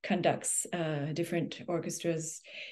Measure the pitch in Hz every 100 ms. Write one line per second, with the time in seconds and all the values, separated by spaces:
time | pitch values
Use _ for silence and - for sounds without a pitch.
0 | - 185 165 110 - - - 175 160 147
1 | 147 156 165 170 - - - 170 170 -
2 | 170 160 160 - - - -